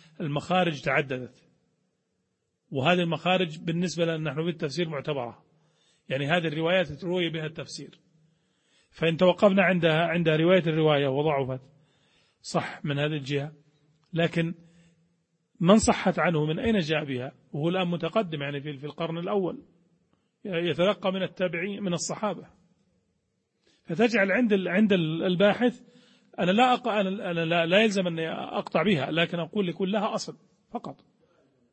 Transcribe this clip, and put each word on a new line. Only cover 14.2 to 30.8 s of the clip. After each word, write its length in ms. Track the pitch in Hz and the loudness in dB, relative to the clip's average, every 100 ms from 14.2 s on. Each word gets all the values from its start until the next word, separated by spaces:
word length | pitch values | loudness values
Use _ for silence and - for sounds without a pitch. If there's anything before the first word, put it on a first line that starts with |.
| 165 170 165 170 - _ _ _ _ _ _ _ _ _ | 0 0 -2 -4 -16 _ _ _ _ _ _ _ _ _
من 180 | 165 220 | 6 6
صحت 420 | - 208 - 175 | 6 2 0 0
عنه 260 | 160 165 151 | 0 2 0
من 140 | 160 | 0
أين 200 | 226 220 | 0 0
جاء 260 | 151 156 151 | 2 -2 -2
بها؟ 260 | 127 127 - _ | -6 -8 -12 _
وهو 180 | 143 156 | -4 -2
الآن 180 | 185 180 | 0 0
متقدم 540 | 170 165 214 202 156 | -2 0 0 -2 -4
يعني 200 | 143 143 | -6 -6
في، 160 | 143 139 | -8 -10
في 80 | 147 | -12
القرن 320 | - 165 165 | -8 -6 -6
الأول، 460 | 175 208 180 - - _ _ _ _ _ _ _ 214 | -2 -2 -2 -6 -14 _ _ _ _ _ _ _ -6
يتلقى 640 | 170 175 151 180 202 196 | -2 -2 2 2 2 -2
من 120 | 190 | -2
التابعين، 600 | 185 - 185 170 190 202 | -6 -4 -4 -2 -6 -4
من 100 | 202 | -4
الصحابة، 540 | 175 - 160 214 175 - _ _ _ _ _ _ _ _ _ _ _ _ _ - | -4 -4 -4 -4 -6 -12 _ _ _ _ _ _ _ _ _ _ _ _ _ -8
فتجعل 460 | 165 233 214 196 | 0 2 2 2
عند 220 | 190 247 | 2 2
ال-، 140 | 202 180 | 2 2
عند 260 | 175 214 | 2 4
ال-، 300 | 190 160 165 | 4 2 0
الباحث، 580 | 190 180 202 196 240 - - - _ _ _ - | -2 4 4 4 0 0 -10 -20 _ _ _ -2
أنا 120 | 175 | 0
لا 260 | 196 254 247 | 4 4 2
أق-، 100 | 240 | 0
أنا، 440 | 208 190 196 196 | -2 -2 -2 -4
أنا 140 | 170 165 | -2 0
لا، 200 | 170 165 | 0 4
لا 160 | 185 | 4
يلزم 260 | 226 196 180 | 4 2 0
أني 220 | 165 160 | -2 -4
أقطع 520 | 170 - 208 202 - | -6 -6 -6 -2 0
بها، 280 | 175 170 139 | 2 2 0
لكن 280 | 160 165 170 | 0 -2 -2
أقول 280 | 160 208 190 | -4 -4 -4
لكل 240 | 160 190 | -2 -2
لها 220 | 208 202 | -2 -2
أصل 240 | 196 - 147 _ _ _ | -4 -8 -14 _ _ _
فقط، 340 | 233 | -12